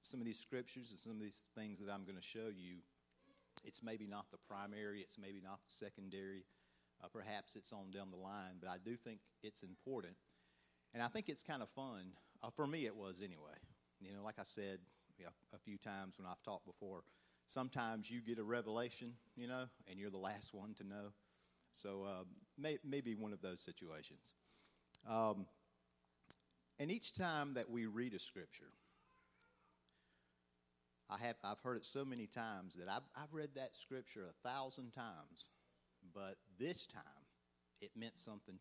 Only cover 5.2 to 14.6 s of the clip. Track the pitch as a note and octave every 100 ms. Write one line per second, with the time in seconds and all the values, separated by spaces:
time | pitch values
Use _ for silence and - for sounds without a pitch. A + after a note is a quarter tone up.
5.2 | G2 G2 F#2 G2 - - G2+ - F#2+ F#2+
6.2 | G2 G2 F2+ - - - _ - F#2+ A2+
7.2 | G2+ G#2 - G#2+ - G#2+ F#2+ F#2+ F#2+ F#2
8.2 | F#2 G2+ F#2 F2+ E2+ F2+ G2 A#2+ A#2+ G#2+
9.2 | - - G#2+ - F#2 F#2 C3 B2+ F2+ F#2
10.2 | - - - - - _ _ A#2+ A#2+ A3
11.2 | G3+ D3 - C#3+ A2 - C3+ G#2 F#2 -
12.2 | - - A2+ - C#3+ D#3+ A#2+ G#2+ G2 F2+
13.2 | G2+ E2 D2+ D2+ - - - - F#2+ G2+
14.2 | G#2+ G#2+ G2 -